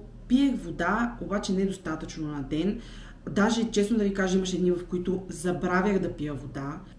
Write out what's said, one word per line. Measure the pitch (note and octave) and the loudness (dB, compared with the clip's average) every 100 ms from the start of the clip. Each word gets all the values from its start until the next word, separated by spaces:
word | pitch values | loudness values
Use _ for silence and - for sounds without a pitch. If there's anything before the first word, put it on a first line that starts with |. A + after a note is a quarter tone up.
| - - - | -10 -16 2
пиех | B3+ C#4 G#3+ | 6 6 2
вода, | E3+ D3+ E3+ G#3+ A#3+ - | -2 -2 0 2 0 -2
обаче | E3+ G3+ G#3 | -4 -2 0
недостатъчно | F#3+ F#3+ F#3 D#3+ D#3+ E3 D#3+ D3+ | 2 2 0 -4 -6 -6 -6 -6
на | D3 | -6
ден. | B2+ D3 F#3 A#3 - - - - - | -4 0 0 -2 -8 -14 -16 -12 -4
Даже, | D3 G#3 A#3 G#3+ | 2 4 2 2
честно | G#3 G3+ A3+ | 2 2 2
да | |
ви | G3+ | 2
кажа, | G3 F#3 F#3 | 2 2 2
имаше | F3+ F3+ | 2 2
дни, | F3+ | 2
в | F3 - | 2 0
които | F3+ - F#3 - | -2 0 -2 -4
забравях | D#3+ F3+ F3 F#3 F3+ G3+ F#3+ | -4 -2 0 2 2 4 2
да | F3 | 0
пия | - D3 | -2 -4
вода. | C#3 D3 C#3+ C#3 D#3 - | -6 -8 -8 -8 -8 -12